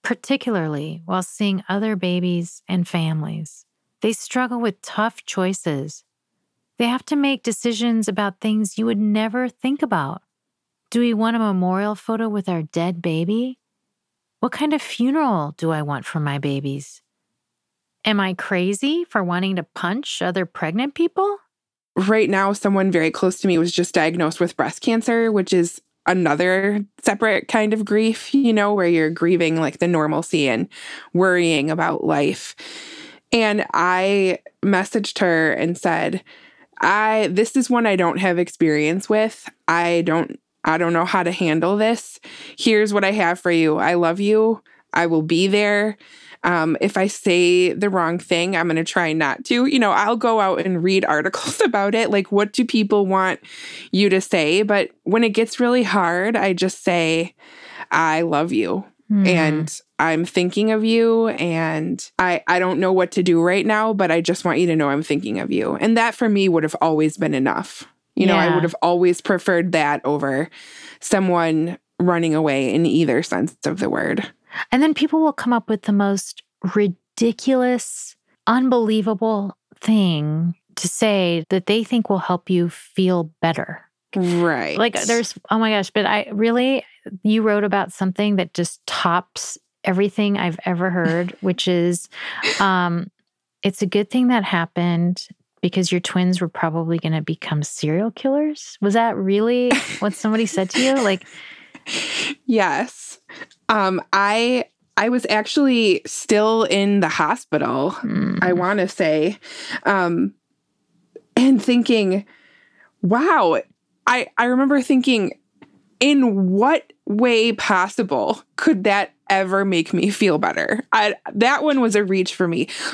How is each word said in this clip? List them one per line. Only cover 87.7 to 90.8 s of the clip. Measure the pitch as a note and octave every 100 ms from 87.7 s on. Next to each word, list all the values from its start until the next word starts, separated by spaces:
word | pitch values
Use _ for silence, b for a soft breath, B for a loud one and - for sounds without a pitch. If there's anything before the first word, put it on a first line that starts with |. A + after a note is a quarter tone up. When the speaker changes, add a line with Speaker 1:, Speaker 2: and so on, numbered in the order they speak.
| G3+ F#3
Speaker 1:
something | - F#3+ F#3 G#3 G3
that | F3+
just | - E3+ - -
tops | - F3+ F3 - - - - _ _
everything | - F#3 G3+ G#3+ G#3 G3+
I've | F3 E3 F#3+
ever | F3